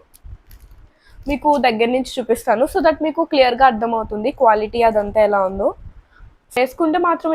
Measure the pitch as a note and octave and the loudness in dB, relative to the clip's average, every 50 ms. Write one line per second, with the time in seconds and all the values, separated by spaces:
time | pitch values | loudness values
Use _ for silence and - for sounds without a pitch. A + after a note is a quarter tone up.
0 | - _ _ _ - - - - _ _ - - - - - - - - _ _ | -12 _ _ _ -20 -20 -20 -20 _ _ -20 -20 -20 -20 -20 -20 -20 -20 _ _
1 | _ _ - - - - C#4+ - - D4+ D4 C#4+ A#3 B3+ A#3 G#3+ A3+ A#3 B3 C4 | _ _ -20 -16 -8 -6 -6 -2 0 0 0 2 2 0 0 0 0 0 0 -2
2 | B3+ - - - A3+ - A3+ A3+ - - A3+ G#3+ B3+ D#4 - G4 C#4 D#4+ D#4 - | -4 -4 -6 -8 -4 -4 -4 -4 0 -2 0 0 0 0 0 0 0 0 0 0
3 | D4+ D#4 D4 E4 E4 D#4+ - C#4+ C4 B3 A#3+ A#3 C4+ C4 A#3+ G#3+ A3+ A#3 A#3 A3+ | -2 -4 -2 -2 -4 -2 2 2 2 2 4 4 4 4 4 2 -2 -4 -4 -4
4 | A3 G#3+ G#3+ G#3+ G#3+ C4 D4 - C4+ A3+ G#3+ G#3 G#3+ G#3 G#3 A#3+ A#3 A3+ A3 G#3+ | -6 -6 -8 -6 -4 -4 -2 2 4 4 4 4 0 -4 -2 0 2 2 2 0
5 | G#3 G#3 G3+ A3 G#3+ G3+ G#3 G3+ F#3+ F#3 F#3+ G3 G3+ C#4 G4 - - - - - | -2 -2 0 2 2 2 2 0 -2 -2 -2 -2 -4 -4 -4 -6 -14 -20 -20 -20
6 | - _ _ _ - - _ _ _ _ - B3 B3+ B3 - - E4+ D#4+ D#4 F4+ | -20 _ _ _ -20 -20 _ _ _ _ -2 -2 -2 -2 -2 -2 -2 0 0 0
7 | F4+ F4 E4+ E4 - D#4+ D#4+ | 0 0 0 -2 -2 -2 0